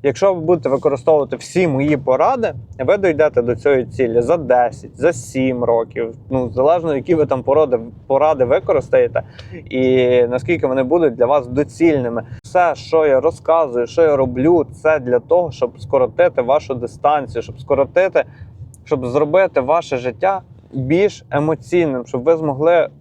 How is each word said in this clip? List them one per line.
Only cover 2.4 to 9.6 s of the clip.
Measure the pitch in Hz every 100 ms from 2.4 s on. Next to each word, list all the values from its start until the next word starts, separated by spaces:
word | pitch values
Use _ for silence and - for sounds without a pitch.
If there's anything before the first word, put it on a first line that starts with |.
| 208 113 - -
ви | 127 202
дійдете | 190 151 151 123
до | 120 117
цієї | 147 135 123
цілі | 123 123 117
за | 120 170
десять, | 127 123 120 - - -
за | 151
сім | 123 - 131 131 123
років. | 120 117 113 - 117 - -
Ну, | 131 123
залежно, | 117 139 175 165 139
які | 123 165
ви | 147
там | 131
поради, | 120 147 147 120 113 101 -
поради | 135 151 143 123
використаєте | 160 202 156 - 131 120 120 - - - 165